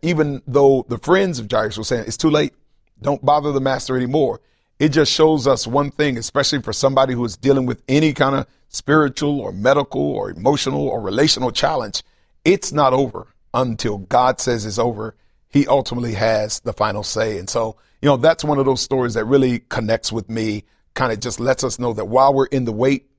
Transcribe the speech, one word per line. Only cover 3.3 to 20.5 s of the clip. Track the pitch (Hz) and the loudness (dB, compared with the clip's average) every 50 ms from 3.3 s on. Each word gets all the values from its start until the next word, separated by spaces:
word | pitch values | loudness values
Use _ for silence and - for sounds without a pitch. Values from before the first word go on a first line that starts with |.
| 147 151 143 147 | 2 2 2 0
the | 143 135 | -2 0
master | 131 135 135 120 - - 127 | 0 0 -2 -2 -4 -4 -2
anymore," | 127 123 120 135 156 139 107 101 - _ _ _ _ _ _ _ - | -2 0 0 0 2 2 0 -2 -6 _ _ _ _ _ _ _ 0
it | 147 156 | 0 2
just | 131 160 147 - | 4 2 2 2
shows | - - 156 160 160 147 113 | 4 4 4 4 4 2 2
us | 139 135 - - | 0 0 0 -2
one | 123 120 143 143 139 | -2 -2 -2 -2 -2
thing, | - - 151 147 127 113 | -2 -2 -2 -2 -2 -4
especially | - - - 143 143 - 156 139 | -6 -4 -2 -2 0 0 -2 -2
for | - - | -4 -6
somebody | 107 - - 135 135 135 135 135 127 | -2 0 0 2 4 2 2 2 0
who | 120 120 | -2 -4
is | 113 - | -4 -4
dealing | - - 139 139 139 127 | 0 2 2 4 4 2
with | 123 117 - _ - | -2 -4 -6 _ 0
any | 131 151 156 156 | 2 4 4 2
kinda | 139 - 139 135 139 135 - - _ _ _ _ | 2 2 0 0 0 -2 -4 -6 _ _ _ _
spiritual | - - - - 151 156 151 139 127 - 147 147 147 139 | -14 -6 0 2 4 4 4 2 0 -2 -2 -2 -2 -2
or | - - | -4 -6
medical | 92 95 104 123 139 143 139 - - - | -6 0 2 2 4 2 0 -2 -2 -4
or | 143 147 127 - 101 98 | -2 -2 -2 -4 -6 -6
emotional | 92 80 98 131 147 143 - 131 139 143 143 139 | -6 -2 0 2 2 2 0 -2 -2 -2 -2 -2
or | - 113 | -4 -4
relational | 104 92 98 120 151 151 - - 127 123 | -4 -2 0 2 2 2 2 0 -2 -4
challenge, | 113 - - 143 156 135 113 101 - - - _ _ _ _ _ _ _ - | -2 0 0 0 0 -2 -4 -6 -8 -10 -12 _ _ _ _ _ _ _ 0
it's | 156 190 190 - - | 2 2 2 0 -2
not | 143 151 143 131 | 0 2 2 4
over | 127 135 139 120 104 90 87 - _ _ _ _ | 4 2 0 0 -4 -10 -16 -18 _ _ _ _
until | - 123 131 123 113 - - 113 104 101 | -2 -2 -2 -2 -2 -4 -4 -4 -4 -6
God | 95 - - 120 127 127 131 - | -4 0 2 2 4 2 0 0
says | - 127 120 113 104 | -2 -2 -2 -2 -4
it's | 110 98 117 | -4 -4 -2
over. | 117 120 113 104 110 110 - _ _ _ _ _ _ _ | -2 -2 -4 -6 -10 -12 -14 _ _ _ _ _ _ _
He | - 143 139 - | 0 2 2 4
ultimately | 135 139 123 - 127 123 120 117 110 | 2 0 0 -2 -6 -6 -6 -6 -4
has | 95 110 113 113 107 107 104 - - | 0 0 0 2 0 -2 -4 -6 -8
the | - 117 | -8 -6
final | 101 - 107 107 101 107 101 | -4 -2 -2 -2 -2 -4 -8
say. | - - 107 110 113 107 95 | -6 -4 -2 -2 -2 -4 -6
And | 87 - | -6 -6
so, | - 120 113 113 107 _ _ _ _ _ | -4 -4 -4 -4 -6 _ _ _ _ _
you | - 147 | 0 2
know, | 139 | 2
that's | 123 120 160 160 - | 4 4 2 2 2
one | - 151 147 139 | 0 -2 0 2
of | 135 | 2
those | 131 131 - | 0 0 -2
stories | - - 135 131 123 120 107 | -2 -4 -2 -2 -2 -2 -2
that | 117 110 | -4 0
really | 113 139 139 131 127 120 117 - - | 2 4 4 4 2 0 -2 -6 -6
connects | - 120 113 107 113 110 - - | -6 -4 -2 -2 -2 -2 -2 -4
with | 110 113 95 - | -6 -6 -6 -6
me, | 113 113 110 110 | -4 -4 -4 -4